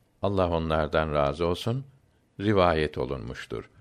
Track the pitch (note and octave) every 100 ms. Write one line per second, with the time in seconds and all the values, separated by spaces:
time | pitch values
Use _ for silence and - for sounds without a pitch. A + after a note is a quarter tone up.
0 | _ _ G2 G2 F2 E2 D#2+ D#2+ D2 D#2+
1 | D#2 D2 C#2+ C#2+ E2+ F2+ A2 C3 C#3 _
2 | _ _ _ - G2+ G2 F2 D#2+ D2+ -
3 | C2 C2+ A#1 - - A1+ - -